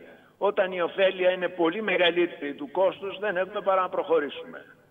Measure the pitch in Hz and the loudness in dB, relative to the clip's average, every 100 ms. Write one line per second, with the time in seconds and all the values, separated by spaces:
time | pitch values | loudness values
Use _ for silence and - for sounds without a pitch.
0 | - - _ - 196 202 185 185 165 - | -20 -20 _ -2 0 2 0 0 -2 2
1 | 190 190 180 185 175 175 165 208 208 180 | 2 4 2 2 -2 0 0 0 0 2
2 | 175 175 170 - 143 139 139 175 185 156 | 4 4 0 -2 -8 -8 -4 0 0 0
3 | 196 175 208 180 185 208 190 190 185 180 | -8 -6 -4 -2 -4 -2 0 2 0 -2
4 | 160 160 143 - - - - - _ | 0 0 0 -6 -14 -16 -20 -20 _